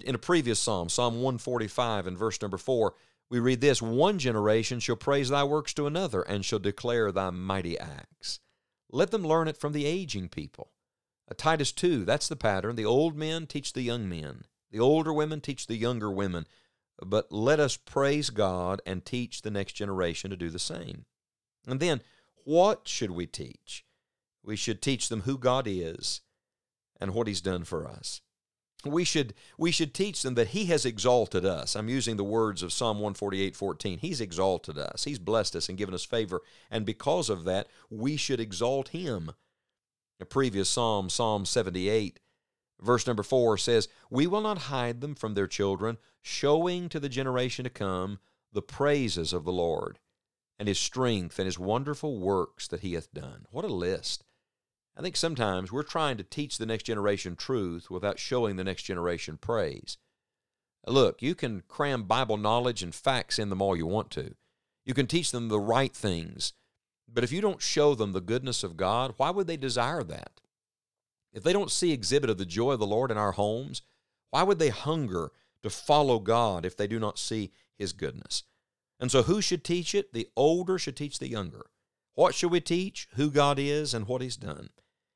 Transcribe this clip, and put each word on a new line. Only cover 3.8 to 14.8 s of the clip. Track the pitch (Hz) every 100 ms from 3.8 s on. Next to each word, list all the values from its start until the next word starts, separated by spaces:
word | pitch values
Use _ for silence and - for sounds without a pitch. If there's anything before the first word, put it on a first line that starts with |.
"One | 113 113 170 202
generation | 127 110 104 110 110 123
shall | 110 117
praise | - 139 127
thy | 143
works | 143 151 143
to | - 143
another | 156 185 107
and | - 101 95
shall | 107
declare | 98 101 120 120 107
thy | 95 95
mighty | 90 92 95 87 80
acts." | 80 69 - _ - - _ _ _ _ _
Let | 127 196
them | 226 170
learn | 160 160
it | 151
from | 151
the | 147 147
aging | 175 175 104 90
people. | - 73 - - _ _ _ _ _ -
Uh, | -
Titus | 156 160 139
two, | - 180 151 90
that's | 143 -
the | 151
pattern. | 113 95 101 120
The | 104
old | 123 160 151
men | 156 165 160
teach | 147 131
the | -
young | 120 120 101
men. | 85 76 62 - _ _
The |
older | 104